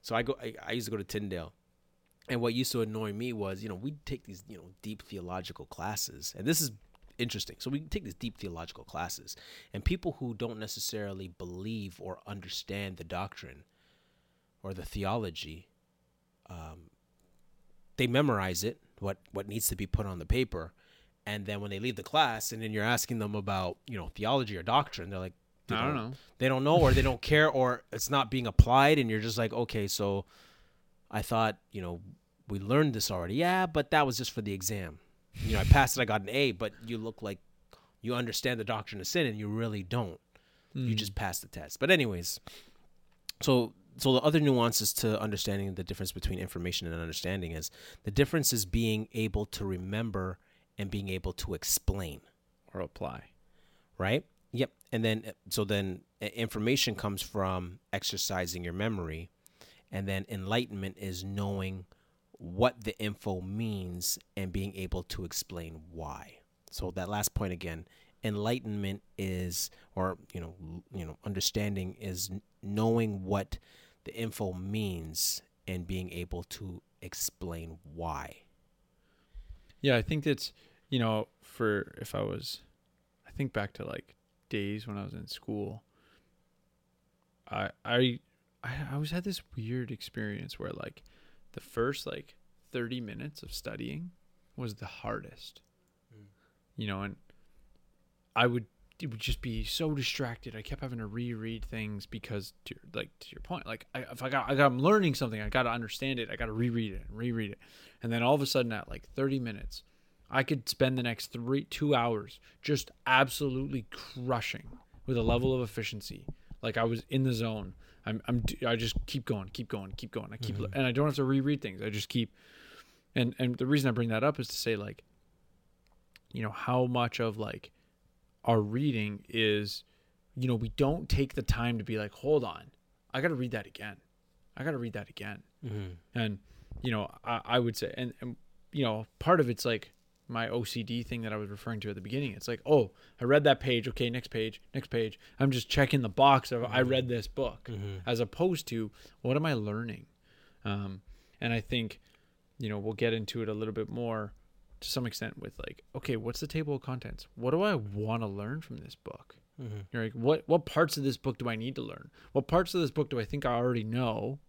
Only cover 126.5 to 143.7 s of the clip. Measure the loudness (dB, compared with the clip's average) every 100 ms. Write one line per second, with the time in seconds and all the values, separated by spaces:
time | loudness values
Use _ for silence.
126.5 | -4 0 2 4 4 2 2 -2 -2 -6
127.5 | -8 -12 _ _ _ _ _ _ _ 6
128.5 | 6 6 2 2 2 0 -2 -4 2 4
129.5 | 4 0 -6 -12 _ _ _ _ -2 0
130.5 | 0 -2 2 2 2 2 2 2 0 0
131.5 | 2 2 -2 -2 -4 -4 -4 2 4 2
132.5 | -8 -16 _ _ _ _ 0 0 0 -2
133.5 | -4 -6 -10 -12 -12 _ _ _ _ _
134.5 | -6 -4 -2 -4 -6 -10 -10 -10 -10 -16
135.5 | _ -6 -6 -6 -10 _ -2 -2 -4 -12
136.5 | -20 -16 -6 -2 -2 -4 -8 -4 -4 2
137.5 | 4 4 0 -4 -4 -6 -6 -10 -10 -16
138.5 | -20 -8 0 0 0 -6 _ 6 6 6
139.5 | 2 0 0 -2 _ _ _ -6 -2 0
140.5 | -2 -2 -4 -2 -4 -4 -6 -4 -4 -6
141.5 | -8 -6 -4 -4 -6 -4 -4 -2 -6 -6
142.5 | -6 6 8 6 -2 -20 -4 6 8 8
143.5 | 6 4